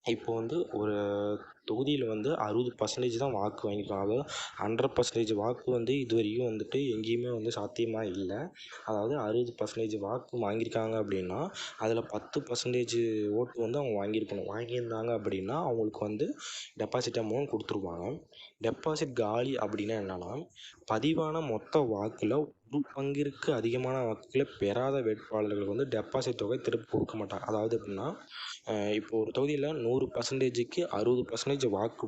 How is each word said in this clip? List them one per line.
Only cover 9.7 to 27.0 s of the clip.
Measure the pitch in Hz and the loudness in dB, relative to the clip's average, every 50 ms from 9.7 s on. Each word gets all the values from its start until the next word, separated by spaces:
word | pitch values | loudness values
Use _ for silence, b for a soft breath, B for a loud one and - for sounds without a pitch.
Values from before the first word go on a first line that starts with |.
| - 113 113 110 107 104 | -2 -2 -2 -2 -2 -2
வாக்கு | 98 98 117 127 - - - 123 | -2 -2 -4 -4 -4 -4 -4 -2
வாங்கியிருக்காங்க | 110 101 107 113 117 117 - 117 110 110 113 110 | 0 0 0 0 -2 0 0 0 0 2 2 0
அப்படின்னா | 107 104 98 95 90 90 92 117 160 196 B B B B B B | 0 0 0 0 0 -2 -2 -2 -2 -4 B B B B B B
அதுல | 110 110 113 117 117 | 0 2 2 2 0
பத்து | - 104 104 - - - 147 | -2 -4 -6 -6 -2 -4 -4
பர்சன்டேஜ் | - - 123 117 - 127 123 123 120 110 117 117 117 113 110 107 104 104 | -2 -2 -4 -2 0 0 2 0 0 2 2 2 2 2 2 2 2 2
ஓட்டு | 104 113 123 123 - 120 | 2 2 0 0 0 -2
வந்து | 113 110 123 147 | 0 0 0 0
அவங்க | 143 127 107 | 0 0 0
வாங்கியிருக்கணும். | 101 98 104 110 110 107 - 101 101 - - | 0 0 2 0 0 0 0 -4 -4 -4 -4
வாங்கியிருந்தாங்க | 101 110 120 113 123 123 120 113 113 110 113 120 117 | -4 -4 -4 -2 -2 -2 -2 -2 -2 -2 0 0 0
அப்படின்னா | 110 104 104 98 95 92 101 131 160 | 0 0 0 -2 -2 -2 -2 -2 0
அவங்களுக்கு | 156 143 120 113 110 107 - - 107 | 0 2 2 2 0 0 0 -2 -2
வந்து | 104 107 107 156 214 294 B B B B B B B B - | -2 0 0 0 0 -2 B B B B B B B B -6
டெபாசிட் | 113 - - 127 120 123 - 117 | -4 0 0 0 0 0 0 0
அமௌண்ட் | 110 107 110 131 143 139 | 0 0 0 0 0 0
கொடுத்துருவாங்க. | - 107 - - - 104 95 90 85 85 87 107 147 170 - B B B B B B _ | -2 -4 -2 -2 -2 -2 -2 -4 -4 -4 -4 -4 -4 -6 -10 B B B B B B _
டெபாசிட் | 107 113 - - - 160 156 151 160 139 123 | -2 -2 -2 0 -2 -2 0 0 -2 -2 0
காலி | 120 110 104 110 120 123 135 135 | 0 0 2 2 2 2 0 0
அப்படின்னா | - 107 101 107 104 101 107 113 | 0 0 -2 -2 -2 -2 -2 -2
என்னன்னா, | 107 101 95 92 90 87 90 113 143 175 - B B B B B B - | -2 -2 -4 -4 -6 -6 -6 -6 -8 -8 -10 B B B B B B -2
பதிவான | - 110 107 123 151 160 160 160 156 156 165 156 | 0 0 2 4 2 2 2 2 2 0 0 0
மொத்த | 139 113 107 - - - 156 143 117 | 0 -2 -2 -2 2 4 4 4 4
வாக்குல | 107 98 104 110 107 - - 104 120 147 151 - - _ _ | 2 2 0 -2 -2 0 0 2 2 2 0 0 -6 _ _
ஒரு | 113 123 147 139 | -4 -2 -2 -2
பங்கிற்கு | - - 139 139 139 143 143 147 143 139 - - - | -2 -4 -4 -2 0 0 0 0 -2 -4 -2 0 2
அதிகமான | 147 113 107 117 120 127 127 127 131 131 | 2 2 2 2 2 2 0 0 0 0
வாக்குகளை | 123 113 107 - - - - 135 143 - | 0 0 -2 -4 -8 0 2 2 2 2
பெறாத | - - 101 98 101 120 127 139 139 139 | 0 0 0 2 2 2 2 2 2 2
வேட்பாளர்களுக்கு | 123 110 107 107 - - 110 107 104 101 104 104 101 98 101 | 2 2 0 0 -4 -2 0 0 0 2 0 0 0 0 0
வந்து | 113 139 131 | 0 0 0
டெபாசிட் | 123 110 98 - - 135 127 131 117 - | 0 -2 -2 0 0 0 0 0 -2 -2
தொகை | 107 101 123 131 | 0 0 0 0
திருப்பி | - - 120 120 123 | 0 0 0 0 -2
கொடுக்க | - - - | 0 0 0